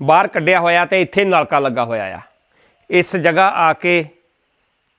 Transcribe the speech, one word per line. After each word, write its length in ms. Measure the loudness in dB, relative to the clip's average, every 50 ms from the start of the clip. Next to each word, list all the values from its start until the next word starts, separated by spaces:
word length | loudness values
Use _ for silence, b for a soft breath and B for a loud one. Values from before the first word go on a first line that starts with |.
ਬਾਹਰ 260 | 0 2 4 4 2
ਕੱਢਿਆ 320 | 0 -2 -2 0 0 0 2
ਹੋਇਆ 260 | 2 2 2 2 2
ਤੇ 160 | 2 0 0
ਇੱਥੇ 240 | 0 0 0 -2 0
ਨਲਕਾ 340 | 2 0 0 0 0 -2 -2
ਲੱਗਾ 260 | 0 -2 -2 -4 -4
ਹੋਇਆ 320 | -4 -4 -6 -6 -8 -10
ਆ। 20 | -14 -16 _ _ _ _ _ _ _ _ _ _ _ _ _
ਇਸ 260 | 0 0 0 0 -4
ਜਗ੍ਹਾ 340 | -2 -2 0 2 2 2 2
ਆ 240 | 2 0 0 0 0
ਕੇ 320 | -2 -2 -2 -2 -2 -2 -6 _ _ _ _ _ _ _ _ _ _ _ _ _ _ _ _ _